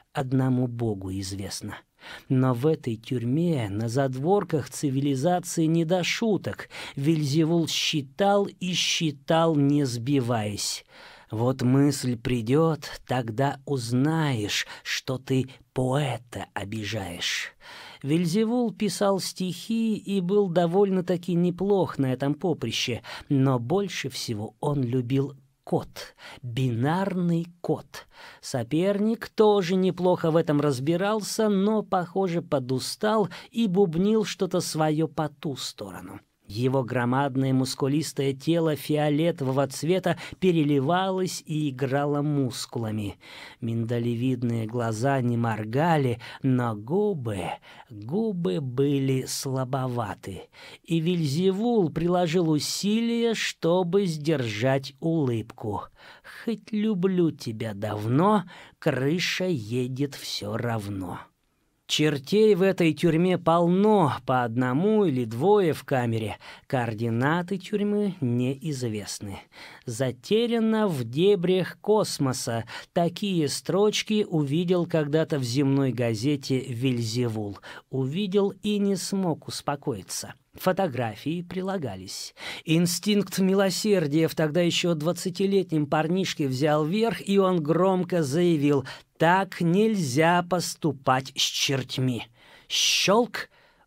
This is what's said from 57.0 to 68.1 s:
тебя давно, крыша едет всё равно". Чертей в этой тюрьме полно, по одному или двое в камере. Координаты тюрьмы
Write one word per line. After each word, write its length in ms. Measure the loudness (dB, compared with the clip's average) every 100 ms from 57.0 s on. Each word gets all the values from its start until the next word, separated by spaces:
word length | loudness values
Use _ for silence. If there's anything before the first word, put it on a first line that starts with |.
| 2 4 2
тебя 440 | 0 -10 -8 -8
давно, 680 | -6 -6 -4 0 4 4 4 0 -16 -20 _
крыша 640 | -2 0 0 0 -2 -2
едет 720 | -2 -2 -2 -4 -2 -2 -4
всё 420 | -6 -10 -8 -6 -4
равно". 640 | -2 -2 -4 -6 -6 -10 -14 _ _ _ _ _ -4
Чертей 640 | 0 2 0 0 4 6
в 60 | 6
этой 320 | 4 4 2
тюрьме 460 | 4 2 4 2 2
полно, 760 | 2 4 4 4 6 6 4 0 0
по 180 | 0
одному 640 | 0 0 0 2 2 2 2
или 180 | 0
двое 480 | -4 0 4 4 4
в 120 | 0
камере. 520 | -2 0 0 -2 -4 -8 -16 -20 _
Координаты 920 | -2 -2 -4 -2 0 2 0 -2 -8
тюрьмы 580 | -4 -2 0 0 -2